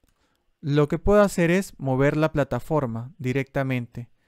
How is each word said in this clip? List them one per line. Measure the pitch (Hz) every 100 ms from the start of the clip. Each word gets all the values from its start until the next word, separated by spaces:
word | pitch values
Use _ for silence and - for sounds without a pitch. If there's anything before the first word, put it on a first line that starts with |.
| _ _ _ _ _ _
lo | 147 147 147
que | 165
puedo | 196 208
hacer | 202 - 165
es | 180 - -
mover | 135 131 139 147
la | 156
plataforma | 147 135 120 - 156 127 113 123 -
directamente. | 127 135 131 139 135 127 120 - 123 _